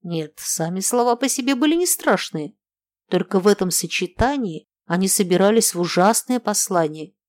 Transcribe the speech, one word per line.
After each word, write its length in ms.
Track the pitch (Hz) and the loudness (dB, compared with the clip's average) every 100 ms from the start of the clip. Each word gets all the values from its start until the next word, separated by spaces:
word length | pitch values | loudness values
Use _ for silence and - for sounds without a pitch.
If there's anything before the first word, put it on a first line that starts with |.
Нет, 300 | 175 170 151 - | -6 -6 -6 -10
сами 440 | - - 165 185 | -8 -4 -4 -4
слова 340 | 185 247 240 240 | -2 0 2 0
по 120 | 269 | 0
себе 280 | - 254 262 | -2 -2 0
были 200 | 302 330 | 2 2
не 120 | 349 | 0
страшные, 680 | - - 196 - 160 156 _ _ _ _ _ _ | -2 0 0 0 -8 -10 _ _ _ _ _ _
только 300 | 185 180 196 | -2 0 2
в 80 | 190 | 2
этом 240 | 202 185 | 2 0
сочетании 960 | - 165 - 180 - 233 285 220 156 _ _ _ | -2 -4 -6 -6 -2 -2 0 -4 -8 _ _ _
они 220 | 170 190 | -2 0
собирались 680 | - 185 175 190 226 214 | 0 2 4 4 4 2
в 60 | 175 | -2
ужасное 600 | 175 - 190 226 - 247 | -2 4 4 2 -2 -4
послание. 760 | 240 208 - 180 160 156 156 _ | -2 -4 0 0 0 -4 -14 _